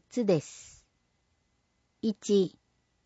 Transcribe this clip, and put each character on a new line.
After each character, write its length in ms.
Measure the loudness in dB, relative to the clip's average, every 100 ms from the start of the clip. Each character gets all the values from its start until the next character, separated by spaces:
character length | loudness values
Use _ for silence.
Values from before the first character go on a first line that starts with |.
| _
つ 160 | -4
で 160 | 0 0
す。 440 | -2 -16 -20 -20 _ _ _ _ _ _ _ _ _ _ _ _
一、 560 | -6 -6 0 2 0 -4 _ _ _ _